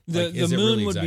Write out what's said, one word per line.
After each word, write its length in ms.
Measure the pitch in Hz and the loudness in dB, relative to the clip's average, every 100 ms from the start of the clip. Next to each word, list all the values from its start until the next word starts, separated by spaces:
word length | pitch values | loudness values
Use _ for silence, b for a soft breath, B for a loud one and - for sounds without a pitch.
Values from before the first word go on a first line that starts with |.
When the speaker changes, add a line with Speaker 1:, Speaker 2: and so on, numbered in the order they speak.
| - | -6
Speaker 1:
The, 200 | 170 170 | -2 -2
Speaker 2:
like, 80 | |
Speaker 1:
the 40 | 175 | -2
Speaker 2:
is 100 | - | 0
it 40 | 175 | 2
Speaker 1:
moon 100 | 220 | 2
Speaker 2:
really 200 | 220 208 | 2 0
Speaker 1:
would 80 | |
be 60 | 170 | -2